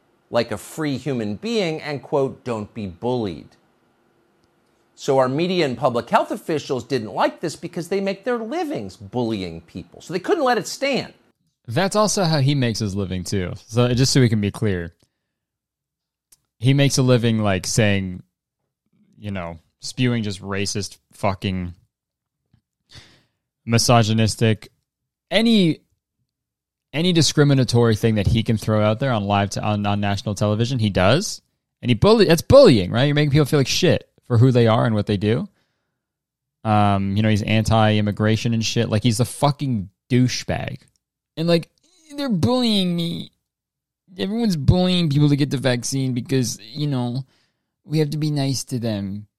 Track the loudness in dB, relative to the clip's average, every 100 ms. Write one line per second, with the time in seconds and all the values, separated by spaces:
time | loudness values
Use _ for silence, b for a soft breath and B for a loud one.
0 | _ _ _ -4 -2 -6 -10 -8 -6 -4
1 | -4 -4 -4 -6 -4 -4 -2 -4 -8 -10
2 | -4 -2 -2 -4 -8 -8 -8 -10 -12 -8
3 | -6 -4 -4 -8 -16 _ _ _ _ _
4 | _ _ _ _ _ _ _ _ _ -10
5 | 0 2 2 0 -2 -2 -2 -2 -2 -2
6 | 0 -2 -2 -6 -6 -6 -4 -6 -4 -6
7 | -4 -2 -2 -2 -10 -10 -12 -10 -6 -4
8 | -4 -6 -6 -6 -6 -6 -6 -8 -10 -14
9 | -10 -4 -4 -4 -6 -10 -14 -16 -16 -18
10 | -10 -6 -4 -2 -2 -2 -4 -6 -4 -4
11 | -6 -14 _ _ _ _ -8 -4 -2 0
12 | 0 0 0 0 0 0 0 -2 -4 -4
13 | -4 -6 -4 -4 -4 -8 -6 0 0 2
14 | 2 4 4 2 -2 -2 -4 -4 -6 -14
15 | _ _ _ _ _ _ _ _ _ _
16 | _ _ _ _ _ _ 2 4 4 4
17 | 4 4 2 0 0 -2 -2 2 2 2
18 | -2 -8 -16 _ _ _ _ _ _ _
19 | _ _ -10 -8 -8 -12 _ _ -12 -2
20 | 0 0 -4 -8 -6 -4 -4 -4 -8 -12
21 | _ -6 -4 -4 -4 -6 -8 -12 _ _
22 | _ _ _ _ _ _ _ _ _ B
23 | B B B B _ _ -2 0 4 4
24 | 4 2 0 2 0 0 -6 _ _ _
25 | _ _ -4 0 4 4 4 0 _ _
26 | _ _ _ _ _ _ _ _ _ -2
27 | 0 2 2 4 4 4 4 4 4 2
28 | 2 2 2 2 2 -2 0 2 2 0
29 | -2 -2 0 0 0 -2 -4 -2 -2 -2
30 | -2 -4 -4 -2 0 0 -2 0 0 2
31 | 4 2 0 -10 _ _ _ _ -2 2
32 | 4 6 6 4 6 8 8 6 2 0
33 | 0 2 2 2 2 2 0 0 2 0
34 | -2 _ -2 4 6 6 4 4 2 0
35 | 0 -2 0 -2 -4 _ _ _ _ _
36 | _ _ _ _ _ _ 0 2 4 2
37 | 0 0 2 2 2 0 2 4 4 2
38 | 0 0 0 0 0 -2 -2 -2 -2 0
39 | 0 0 -2 -2 -2 -2 -4 -4 -6 _
40 | -2 2 2 0 -6 -6 -6 -12 _ _
41 | _ _ _ -6 0 0 -2 _ _ _
42 | -16 -8 -4 0 0 0 2 0 0 -2
43 | -4 -8 -12 _ _ _ _ _ _ _
44 | _ -8 -6 -2 -2 0 2 4 2 0
45 | 0 2 2 2 0 -2 -2 -2 -4 -4
46 | -4 -4 -2 -2 -2 -6 -12 -8 -4 -2
47 | -4 -6 -10 _ _ _ _ _ -6 -2
48 | -2 -2 -4 -2 -2 -4 -6 -6 -4 -4
49 | -6 -10 -14